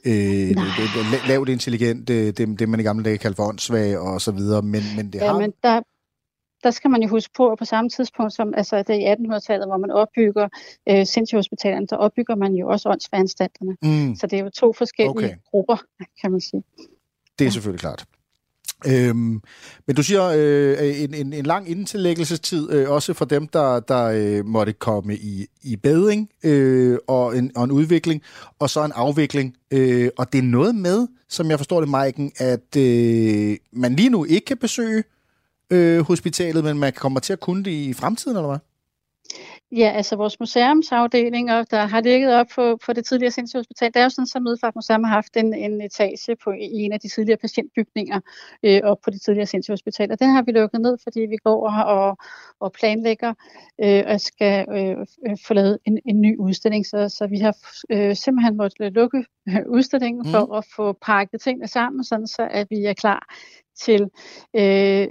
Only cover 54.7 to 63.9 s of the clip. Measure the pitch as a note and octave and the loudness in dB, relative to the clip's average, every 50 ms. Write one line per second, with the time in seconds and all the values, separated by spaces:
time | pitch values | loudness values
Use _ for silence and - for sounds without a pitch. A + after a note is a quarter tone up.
54.7 | G#3 G3+ F#3+ F#3+ F#3 F#3+ G3+ - _ _ - A#3 G#3 G3 - - A3 G3+ G3 G3 | -4 -4 -2 -2 -4 -4 -8 -12 _ _ -8 -8 -8 -8 -4 0 2 4 4 4
55.7 | G#3 - _ - G#3+ G#3+ _ B3+ G#3 G#3+ G#3 G#3+ A3 - G3+ F#3 F#3+ - - A3 | 2 0 _ -2 -2 0 _ 0 2 4 4 4 4 2 0 -2 -2 0 0 0
56.7 | G#3+ G#3+ G3 - - G#3 G#3 G#3 - - G#3 G3+ G3+ G3 G#3 G#3+ G#3 _ _ - | 0 0 -4 -2 -2 -2 -2 -2 -2 -6 -6 -4 -2 0 0 0 0 _ _ -20
57.7 | - - - - A3+ G#3 G#3 G3+ G3+ F#3+ - C4+ C4 B3 A#3 A#3 G#3+ G#3 G#3 G3 | -20 -20 -8 -4 -2 0 2 2 0 0 0 0 2 2 2 2 2 0 -2 -4
58.7 | - _ A3 G3+ F#3 A3 A#3 B3 - C4+ A#3+ _ _ _ _ G3+ F#3 G3+ - - | -4 _ -8 -2 2 2 2 2 2 -4 -4 _ _ _ _ -4 -2 -2 -2 2
59.7 | A#3+ A#3+ C4 - - C4+ B3 A#3+ A#3+ A#3+ A#3+ D3+ - G#3+ G#3 - G#3 G#3+ G#3 _ | 2 2 2 2 0 -2 -2 -2 -4 -6 -4 0 2 2 2 2 -2 -8 -8 _
60.7 | - - G#3+ G3+ G3 _ - - G#3+ G3 G3 F#3+ - A3+ - C4+ B3+ B3+ A#3 G#3+ | -8 -4 -4 -4 -4 _ -2 0 2 2 2 -2 -6 -6 -4 -4 -4 -4 -8 -6
61.7 | - B3 A#3 B3 - C4 B3 - A#3 G#3+ A3 A3 - - A3+ - - G3+ G3+ G3 | -2 -2 -2 -2 -4 -6 -6 -4 -4 -4 -4 -6 -6 -6 -6 -4 -2 -4 -4 -2
62.7 | A3 G#3 G3+ G#3 G3 - - A3 G3 - - _ - - - - - - _ _ | -4 -2 -2 -2 -4 0 0 0 0 0 -4 _ -20 -20 -20 -20 -20 -20 _ _
63.7 | _ - - - | _ -10 0 2